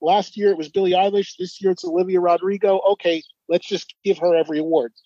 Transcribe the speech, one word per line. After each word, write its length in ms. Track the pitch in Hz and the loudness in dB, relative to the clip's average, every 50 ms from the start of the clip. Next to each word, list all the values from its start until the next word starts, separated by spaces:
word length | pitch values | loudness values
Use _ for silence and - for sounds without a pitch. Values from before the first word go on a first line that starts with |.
| 151 | 0
last 320 | 160 185 208 185 - - | 0 2 2 0 -2 -4
year 140 | 208 202 202 | -2 0 0
it 80 | 196 165 | 2 0
was 120 | 156 147 | -2 -6
Billie 240 | - 196 190 180 180 | -2 -2 0 2 2
Eilish. 420 | 180 196 202 202 202 196 - - - | 2 2 2 2 0 -2 -4 -6 -10
This 240 | 185 180 - - | -10 -10 -8 -4
year 100 | 196 190 | -2 -2
it's 140 | 180 - - | -2 -2 -4
Olivia 340 | 349 226 175 185 185 185 180 | -4 -2 -2 0 0 0 0
Rodrigo. 640 | 175 175 170 170 180 190 202 196 202 202 190 190 - 196 202 | 2 2 2 2 0 -2 -2 0 0 2 2 2 2 0 0
Okay, 280 | - - 175 165 165 - - _ _ _ - | 0 0 -2 -2 -2 -4 -12 _ _ _ -2
let's 200 | 165 175 - - | -2 -2 -2 -4
just 260 | 208 170 - - - _ - | -8 -8 -8 -10 -18 _ -2
give 140 | 196 185 - | -2 -2 0
her 180 | 165 180 170 | 0 2 2
every 220 | 165 160 160 156 151 | 2 0 0 -2 -4
award." 360 | 156 165 160 156 120 113 - _ _ | -2 0 0 0 -2 -2 -6 _ _